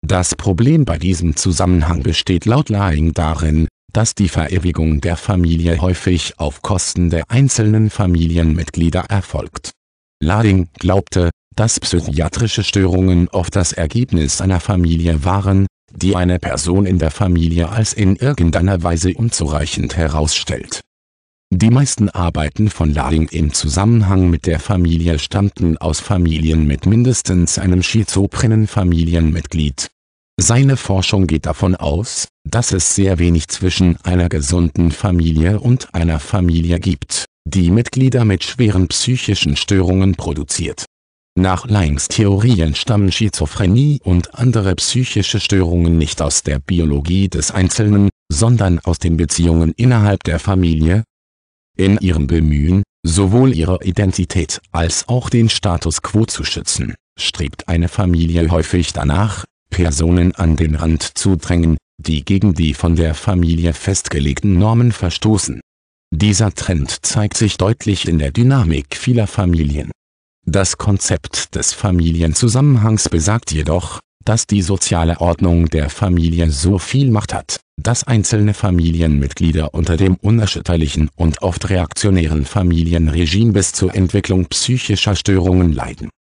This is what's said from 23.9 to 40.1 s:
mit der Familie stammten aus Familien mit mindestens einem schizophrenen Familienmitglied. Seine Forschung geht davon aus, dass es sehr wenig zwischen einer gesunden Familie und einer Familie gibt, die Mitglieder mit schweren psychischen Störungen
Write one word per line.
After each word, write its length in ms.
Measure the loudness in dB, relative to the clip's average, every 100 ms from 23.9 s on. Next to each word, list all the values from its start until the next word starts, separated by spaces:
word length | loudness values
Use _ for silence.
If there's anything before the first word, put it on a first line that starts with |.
| 2 4 2 2
mit 160 | 2 0
der 140 | -4
Familie 580 | -2 0 2 2 0 -2
stammten 580 | -2 -2 -2 0 -2 0
aus 200 | -2 -4
Familien 680 | -2 0 2 2 2 2
mit 220 | 2 0 2
mindestens 720 | 2 2 0 0 0 0 0
einem 240 | 0 0
schizophrenen 880 | 2 0 0 0 -2 0 0 2 2
Familienmitglied. 1200 | 0 0 2 2 2 0 0 -4 -2 -2 -4 -12 _ _ _ _ -4
Seine 360 | 0 2 4 2
Forschung 500 | 0 -2 0 0 2
geht 200 | 0 -2
davon 280 | -2 -2
aus, 540 | 0 -2 -2 -4 -8 -10 _ -6
dass 220 | -2 0
es 220 | 0 -2
sehr 240 | 0 2 2
wenig 300 | 2 2 0
zwischen 480 | -4 -2 2 2 2
einer 240 | 0 0 0
gesunden 640 | -2 -2 0 0 2 0
Familie 680 | 0 0 2 2 2 2 0
und 340 | 0 0 -2
einer 280 | -2 -2 -2
Familie 580 | -2 0 2 2 0 0
gibt, 480 | 0 -4 -4 -10 -10 _
die 260 | -6 0 2
Mitglieder 540 | 2 0 0 0 2
mit 200 | 2 0
schweren 420 | -4 -2 0 2 0
psychischen 720 | -2 -2 -2 -2 -2 0 -2
Störungen 580 | 0 0 2 2 2